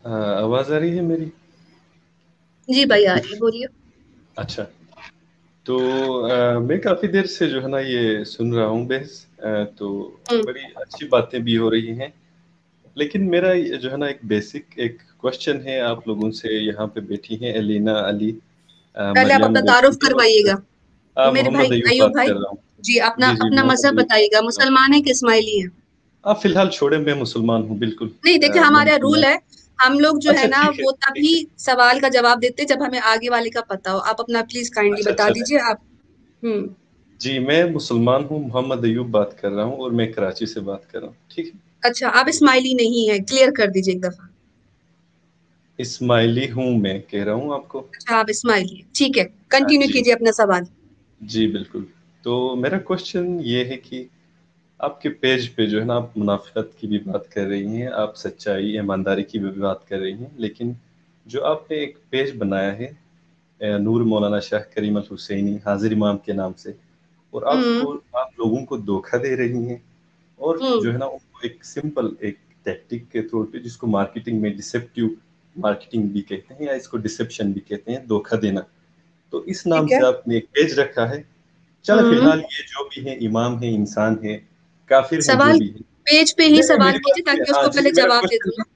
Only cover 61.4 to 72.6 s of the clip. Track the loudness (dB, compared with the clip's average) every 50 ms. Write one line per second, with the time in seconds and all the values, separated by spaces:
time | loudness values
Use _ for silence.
61.4 | -2 -2 -2 -4 -4 _ -8 -6 -6 -8 -12 _ _ _ -4 -4 -4 -4 -4 -6
62.4 | -4 -4 -2 -2 -2 -4 -4 -6 -10 -12 -14 _ _ _ _ _ _ _ _ _
63.4 | _ _ _ _ -4 -4 -2 -2 0 0 0 0 2 2 2 2 0 0 -2 -4
64.4 | -4 -4 -6 -6 -6 -6 _ -6 -4 -2 -2 -4 -4 -8 -14 -18 -12 -8 -6 -4
65.4 | -4 -4 -4 -6 -4 -4 -4 -2 -2 -2 0 0 0 0 -2 -2 _ -8 -6 -6
66.4 | -6 -8 -10 _ -16 -18 -18 -18 _ _ _ _ _ _ _ _ _ _ -12 -6
67.4 | -2 0 0 2 2 0 0 -2 -2 -4 -6 -10 _ _ -6 -6 -6 -6 _ -4
68.4 | -2 -2 -2 -2 -4 -8 -10 -10 -6 -4 -6 -6 -4 -4 -6 -4 -2 -4 -4 -2
69.4 | -2 -4 -4 -6 -6 -8 -10 -12 _ _ _ _ _ _ _ _ _ _ _ _
70.4 | -4 -4 -4 -2 -2 -2 -2 0 0 -2 -4 -4 -6 -8 -10 -14 _ _ _ -12
71.4 | -12 -12 -12 _ _ -14 -14 -10 -8 -8 -6 -4 -6 -6 -6 -8 -10 -10 -10 _
72.4 | _ _ _ _